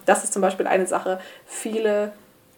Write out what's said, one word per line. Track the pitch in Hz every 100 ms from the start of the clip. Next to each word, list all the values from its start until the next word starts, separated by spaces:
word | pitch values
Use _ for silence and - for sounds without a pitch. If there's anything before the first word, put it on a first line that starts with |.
| -
das | 208
ist | 220
zum | 208
Beispiel | 190 - -
eine | 185 180
Sache. | 170 185 185 - - -
Viele | - 226 220 220 208 208 - - _ _